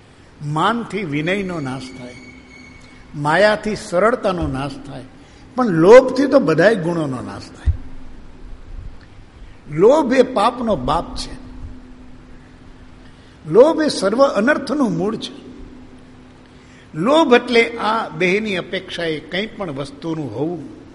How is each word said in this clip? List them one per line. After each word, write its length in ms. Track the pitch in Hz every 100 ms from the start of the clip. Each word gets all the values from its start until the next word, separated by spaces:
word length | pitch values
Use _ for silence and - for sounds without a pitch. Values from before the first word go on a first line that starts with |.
| - - - -
માનથી 600 | 147 156 190 233 214 196
વિનયનો 580 | 170 147 160 202 185 165
નાશ 220 | 131 131 131 -
થાય, 160 | 123 123 - - - - - - - - -
માયાથી 640 | 151 147 170 214 208 214 202
સરળતાનો 720 | - 175 214 247 202 175 151
નાશ 240 | 131 143 - 139
થાય, 180 | 139 - - - - -
પણ 120 | 247 240
લોભથી 600 | 160 175 247 254 - 285
તો 120 | 277
બધાય 360 | 190 156 196
ગુણોનો 460 | 202 165 170 147 131
નાશ 220 | 101 101
થાય. 320 | - - - - - - - - - - - - - - - - - - - - - - -
લોભ 400 | 151 214 311 254
એ 80 | 262
પાપનો 540 | 226 208 226 254 226 170
બાપ 400 | 127 165 - -
છે. 240 | - - - - - - - - - - - - - - - - - - - - - - 156
લોભ 320 | 190 302 311
એ 60 | 302
સર્વ 360 | - 190 233
અનર્થનું 680 | 277 202 240 311 - 302 233
મૂળ 240 | 165 202 226
છે. 340 | - - - - - - - - - - - - - - - - -
લોભ 400 | 156 214 311 294
એટલે 440 | 240 247 233 226 -
આ 300 | 208 220 170
દેહની 480 | 156 180 202 220 180
અપેક્ષાએ 640 | - 190 185 - 165 151
કંઈ 260 | 143 180 214
પણ 240 | - 180
વસ્તુનું 640 | 135 139 - 165 160 135
હોવું, 460 | 110 160 175 - - -